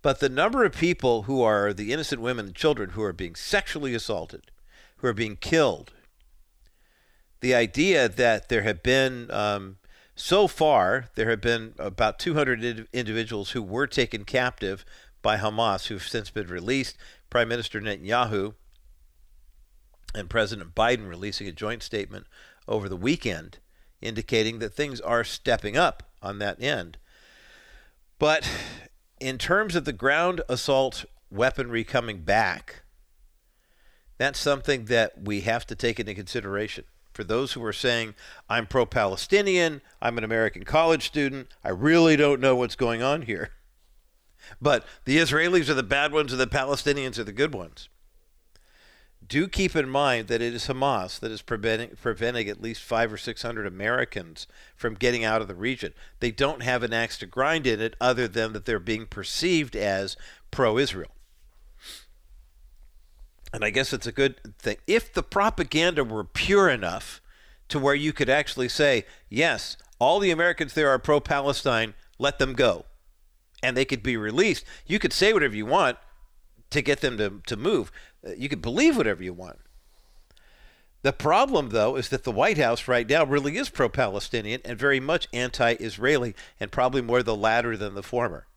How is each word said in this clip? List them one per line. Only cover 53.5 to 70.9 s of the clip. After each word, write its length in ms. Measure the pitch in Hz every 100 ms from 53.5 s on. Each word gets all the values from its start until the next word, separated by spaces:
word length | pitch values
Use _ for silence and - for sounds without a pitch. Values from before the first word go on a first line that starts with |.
| 113 101
Americans 800 | 90 107 123 123 107 85 78 - - - _
from 200 | 120 104
getting 280 | 123 120
out 160 | 113 110
of 80 | 101
the 60 |
region. 400 | 90 110 127 82 - - -
They 100 | 123
don't 320 | 110 139 143
have 200 | 117 123
an 100 | 117
axe 240 | 113 117 -
to 80 | 98
grind 400 | 123 135 160 156
in 140 | 107
it 160 | 113 -
other 260 | 123 127 117
than 240 | 104 110
that 140 | 107 110
they're 120 | 107
being 280 | 90 110 113
perceived 680 | - 95 - 175 170 139
as 400 | 110 101 98 98 - - - -
pro-Israel. 640 | - 123 110 139 95 80 - - _ - _ - - - - - - _ - - _ - - - - - _ - _ -
And 140 | 107
I 60 | 107
guess 240 | 110 135
it's 120 | 127 117
a 60 |
good 460 | - 135 - - -
thing. 180 | 220 208 -
If 280 | 220 -
the 80 | -
propaganda 800 | - 202 208 - 151 156 170 156
were 180 | 123 107
pure 460 | 95 - - 202 185
enough 540 | 123 90 92 - - - - - - -
to 100 | 151
where 160 | 135
you 180 | 143 151
could 160 | - 127
actually 400 | 139 143 - 123
say, 380 | - 147 123 - - -
"Yes, 480 | 107 160 113 - - - -
all 200 | 123 180
the 120 | 196
Americans 440 | 160 175 165 147
there 160 | - 147